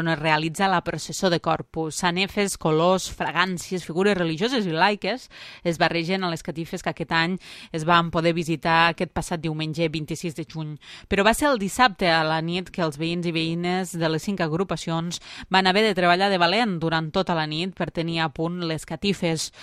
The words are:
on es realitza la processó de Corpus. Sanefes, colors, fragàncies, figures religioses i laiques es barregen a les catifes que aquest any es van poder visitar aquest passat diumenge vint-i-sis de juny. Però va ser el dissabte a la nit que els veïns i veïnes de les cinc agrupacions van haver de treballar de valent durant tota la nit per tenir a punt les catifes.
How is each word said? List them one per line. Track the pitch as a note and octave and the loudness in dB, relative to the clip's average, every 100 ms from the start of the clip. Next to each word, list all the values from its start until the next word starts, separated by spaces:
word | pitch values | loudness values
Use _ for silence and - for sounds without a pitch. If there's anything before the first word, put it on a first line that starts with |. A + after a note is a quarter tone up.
on | E3 | 0
es | D#3 | 0
realitza | D#3+ D3+ D#3+ D3+ G3 | 2 2 2 0 2
la | F3+ | 2
processó | E3+ D#3+ - D#3 F#3+ | 0 -8 -8 0 2
de | E3+ | 2
Corpus. | - D#3 - - D#3+ - | 0 -2 -2 -6 -6 -2
Sanefes, | F3+ F3 F#3+ - G3+ - | 0 0 0 0 -2 0
colors, | E3 D#3 E3+ F#3 - - | 2 4 4 2 0 -6
fragàncies, | F3 D#3 F#3 F3+ - F#3 - | -4 0 0 -2 -6 -8 -4
figures | D#3+ G3 G3 | 0 2 4
religioses | E3+ D#3 A3 C4+ G3 | 0 0 0 0 0
i | D#3+ | 2
laiques | F#3 G#3 - B3 - - - - | 2 2 -4 -6 -8 -20 -18 -8
es | F3 D#3+ | -4 2
barregen | E3 E3 E3 F#3+ F#3 | 2 2 0 -2 -2
a | |
les | D#3+ | -4
catifes | - D#3+ E3 F3+ | -6 -8 -6 -6
que | - | -6
aquest | - D#3+ E3 | -6 -2 2
any | E3 F#3 - - - | 2 0 -6 -18 -8
es | E3 D#3 | -4 4
van | E3+ E3+ | 4 4
poder | E3+ D#3+ E3 | 2 2 2
visitar | D#3+ D#3 F3 E3 E3+ | 0 -2 2 4 4
aquest | E3 F3 - | 2 -4 -4
passat | D#3 F3 | -4 -4
diumenge | D#3+ D#3 D#3 D#3 E3 | -4 -4 -4 -2 -2
vint-i-sis | D#3 D3 E3 F3 D#3 | -2 -6 -6 -6 -8
de | |
juny. | D#3+ D#3+ D3+ D3+ - - - | -10 -8 -10 -10 -16 -16 -4
Però | G3 | 2
va | G3+ | 4
ser | A3+ D4 | 4 2
el | B3+ | 2
dissabte | F#3+ - B3+ F#3 F#3 | 0 4 2 4 2
a | E3 D#3 | 4 2
la | D#3+ | 0
nit | E3 F3 F3+ - | -2 -4 -6 -2
que | |
els | D#3+ C#3+ | -2 -2
veïns | E3 E3+ | -4 -2
i | E3+ | -2
veïnes | E3 E3 E3+ F3 F3+ F#3 E3+ | -2 -2 -2 -2 -2 -2 -2
de | E3 | 0
les | D#3 - | 0 -2
cinc | G3 | -2
agrupacions | E3+ D#3+ F#3+ E3 - E3 E3+ E3+ - - - | -2 -2 -2 -4 -4 -4 -4 -8 -12 -16 0
van | F#3 F#3+ | 2 4
haver | F#3 A3 | 4 2
de | F#3 | 2
treballar | F3 F3 G3 | 4 4 4
de | F#3+ | 4
valent | E3+ G3 A#3 F3 | 4 2 0 0
durant | D#3+ D#3+ D#3+ | 0 -2 -2
tota | F#3+ F#3 E3+ | -2 0 0
la | D3+ | -2
nit | D#3 F#3 | -2 -4
per | - D#3+ - | -4 -6 -4
tenir | E3 E3 | -4 0
a | D#3+ C3 | -2 -2
punt | E3 F3+ E3+ | -4 -4 -4
les | D#3 | -6
catifes. | - D#3+ G3+ F#3 F3 D#3+ - - | -6 -4 0 0 0 -2 -4 -10